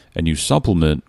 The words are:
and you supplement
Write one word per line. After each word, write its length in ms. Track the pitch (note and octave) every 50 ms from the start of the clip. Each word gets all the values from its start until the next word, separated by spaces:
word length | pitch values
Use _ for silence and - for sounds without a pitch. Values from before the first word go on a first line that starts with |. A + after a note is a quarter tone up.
| _ _ -
and 120 | - E2
you 80 | D#2+ D#2
supplement 680 | D2 - - C#3+ D3+ - A2+ F#2 E2 D#2+ D2+ D2+ D2 -